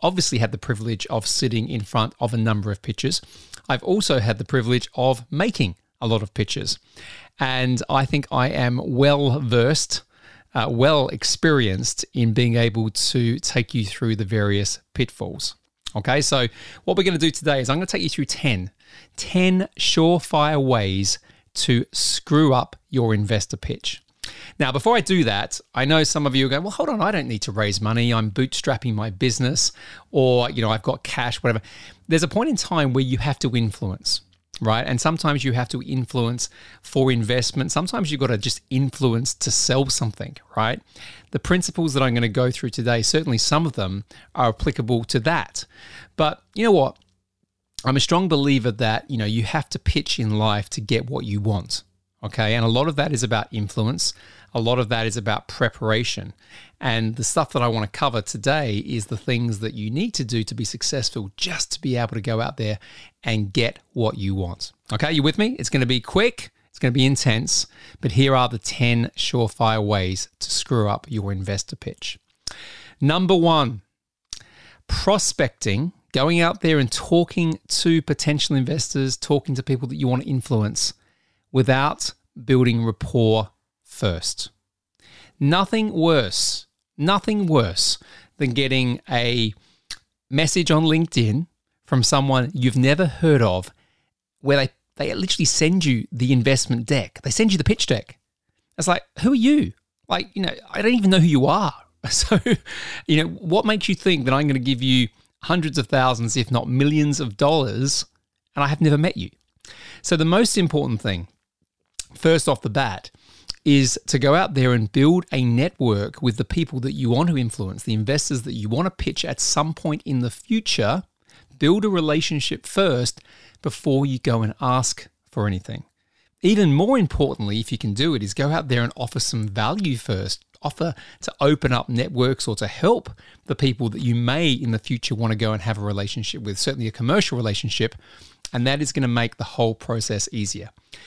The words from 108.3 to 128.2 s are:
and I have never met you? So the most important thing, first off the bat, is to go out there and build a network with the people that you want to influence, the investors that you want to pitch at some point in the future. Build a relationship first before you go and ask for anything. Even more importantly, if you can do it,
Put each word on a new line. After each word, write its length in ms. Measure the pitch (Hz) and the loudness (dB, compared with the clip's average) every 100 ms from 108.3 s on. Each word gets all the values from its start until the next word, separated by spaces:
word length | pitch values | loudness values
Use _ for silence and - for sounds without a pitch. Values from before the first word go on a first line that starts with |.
| _ _ - | _ _ -2
and 80 | |
I 40 | 143 | -2
have 140 | 151 | 2
never 160 | 156 147 | 4 4
met 200 | 165 - | 2 -2
you? 120 | 90 - _ _ - - - - | -10 -14 _ _ -20 -20 -20 -14
So 140 | - 165 | -2 2
the 100 | 160 | 4
most 320 | 185 233 - | 4 2 2
important 440 | 170 151 139 110 | 0 0 -2 -4
thing, 260 | 113 90 87 _ _ _ _ _ _ - - - | -4 -6 -8 _ _ _ _ _ _ -16 -16 -2
first 320 | 160 160 - | 2 4 2
off 140 | 131 | -2
the 80 | - | -2
bat, 420 | 107 123 - - - _ - - - | -2 -2 -4 -12 -20 _ -18 -16 -4
is 360 | - 139 127 - - | 4 4 4 0 -2
to 100 | 139 | 0
go 160 | 139 | 4
out 220 | 156 196 135 | 4 2 2
there 180 | 127 | 2
and 180 | 123 107 | 4 2
build 340 | 135 143 180 175 | 4 6 4 2
a 120 | 131 | 0
network 800 | 123 117 160 - 123 101 101 - | 2 2 0 0 0 2 -2 -2
with 160 | 123 107 | -2 -2
the 80 | - | -2
people 340 | 170 165 131 | -2 -2 -4
that 140 | 131 | -6
you 180 | 143 123 | -2 0
want 180 | 120 175 | 2 2
to 80 | 147 | 0
influence, 460 | 120 - 98 95 | -2 -4 -8 -6
the 100 | - | -4
investors 480 | 107 107 143 - 131 | -2 0 0 -2 -4
that 100 | 120 | -6
you 140 | 117 104 | -6 -4
want 200 | 117 180 | -2 -2
to 160 | - | -4
pitch 200 | - 151 | -4 -4
at 160 | - 123 | -6 -4
some 340 | - - 156 | -2 0 -2
point 280 | 160 165 151 - | -4 -4 -4 -4
in 140 | 131 | -2
the 120 | 120 | -2
future. 720 | - - 226 - - 104 160 - _ _ _ _ - | -6 -2 -2 0 0 0 0 -6 _ _ _ _ 0
Build 260 | 143 202 208 | 2 4 2
a 40 | |
relationship 760 | 185 156 151 - 151 - - - | 0 0 0 0 -2 -4 -6 -4
first 560 | - 196 123 123 - - - - _ | 0 2 2 -2 -6 -14 -20 -20 _
before 460 | 151 - 151 135 139 | -8 -4 0 2 2
you 100 | 127 | -2
go 240 | - 117 | 0 0
and 140 | 107 - | 0 -2
ask 480 | 131 127 123 - - _ _ | 0 0 0 -6 -12 _ _
for 160 | - 104 | -4 -2
anything. 380 | 92 - 113 - _ _ _ _ _ | -2 -6 -12 -14 _ _ _ _ _
Even 320 | 180 208 180 | 2 4 4
more 240 | 143 202 269 | 4 4 2
importantly, 640 | 175 - 139 135 104 104 | 2 0 -2 -2 -4 -4
if 120 | 113 | -4
you 60 | 117 | -4
can 160 | 110 | -4
do 220 | 101 156 | 0 0
it, 80 | 135 | 0